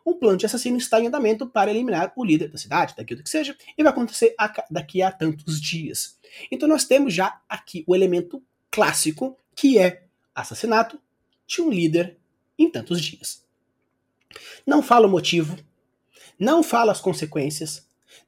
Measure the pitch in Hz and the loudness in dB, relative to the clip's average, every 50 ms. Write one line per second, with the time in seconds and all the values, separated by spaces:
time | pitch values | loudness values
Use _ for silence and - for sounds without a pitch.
0 | - 330 349 349 262 214 190 185 - 208 - 247 - 247 247 247 240 - 220 220 | -4 -4 -2 2 2 2 2 2 0 -2 -4 -4 -4 -2 -2 -4 -2 0 2 2
1 | 233 233 247 294 247 214 220 214 269 247 - 220 196 208 208 220 247 247 196 160 | 2 0 -2 0 0 0 0 -2 -4 -4 -2 0 0 0 0 -2 -2 -2 -2 -2
2 | 175 196 - 254 247 196 156 156 165 151 156 - - - 135 175 165 - - - | -2 -4 -6 -4 -2 0 0 0 -2 -4 -12 -14 -10 -4 -2 -2 -2 -4 -6 -12
3 | 117 - 120 - - - - 311 302 269 277 _ - - - - 302 302 - 262 | -14 -12 -12 -12 -10 -6 -4 -4 -4 -6 -8 _ -20 -10 -2 2 2 2 2 0
4 | 240 220 - - 233 226 233 - 220 214 214 - - - 151 160 - - - 185 | -4 -6 -2 2 0 2 2 0 -4 -4 -4 -8 -10 -8 -8 -8 -8 -6 -2 -2
5 | 185 190 185 - 160 160 156 151 - 165 156 151 151 - 170 165 156 - - - | 0 0 -2 -2 -4 -4 -4 -4 -6 -8 -8 -8 -6 -8 -8 -8 -8 -8 -8 -10
6 | - - - _ _ _ - - - - 262 240 311 302 311 269 - - 247 277 | -10 -10 -14 _ _ _ -20 -18 -14 -10 -8 -2 2 2 2 2 2 4 4 4
7 | 285 254 170 170 190 202 - - _ - 214 - - - - 175 156 - 180 190 | 4 2 0 -2 -2 -2 -4 -8 _ -12 -12 -12 -12 -14 -14 -6 0 2 2 4
8 | 190 180 175 175 175 - - 269 _ _ _ _ _ _ - - 208 147 156 - | 4 2 2 0 -4 -6 -10 -18 _ _ _ _ _ _ 0 2 2 2 2 0
9 | - 156 156 - 254 262 262 _ _ _ - - - 269 262 208 180 180 180 - | -2 -2 -2 -4 -4 -8 -8 _ _ _ -4 0 4 6 6 6 6 4 0 -4
10 | _ _ _ _ _ _ - 131 - - 117 - - - 214 208 170 - - - | _ _ _ _ _ _ -14 -14 -12 -12 -10 -6 -4 0 0 0 0 -2 -4 -18
11 | _ _ _ _ _ _ _ _ _ - - - 339 320 226 180 170 160 156 170 | _ _ _ _ _ _ _ _ _ -8 -4 -2 -2 0 0 0 0 2 2 0
12 | 175 185 - _ _ _ _ _ _ _ _ - 311 330 - 117 110 - 175 175 | -2 -2 -8 _ _ _ _ _ _ _ _ 0 2 2 0 -2 -6 -6 -4 -4
13 | 147 - - - - - - - _ _ _ _ _ _ _ _ _ _ _ _ | -6 -6 -10 -12 -14 -14 -14 -14 _ _ _ _ _ _ _ _ _ _ _ _
14 | _ _ _ _ _ _ - - - - - - - - 285 302 - - 240 240 | _ _ _ _ _ _ -20 -20 -20 -20 -20 -8 -2 0 2 2 4 6 6 6
15 | 220 196 190 165 151 - 175 170 156 151 180 - - _ _ _ _ _ _ _ | 6 6 4 2 0 0 0 0 0 -2 -6 -12 -16 _ _ _ _ _ _ _
16 | _ _ _ _ - - _ - 185 247 311 339 320 - - 233 - 214 196 - | _ _ _ _ -20 -18 _ -4 0 2 2 2 2 2 2 2 2 2 0 0
17 | - 190 180 - 160 151 - 156 135 147 151 - 160 151 - - _ _ _ _ | -2 -4 -4 -4 -6 -6 -4 -4 -4 -4 -6 -8 -8 -10 -12 -14 _ _ _ _
18 | _ _ - - _ | _ _ -20 -20 _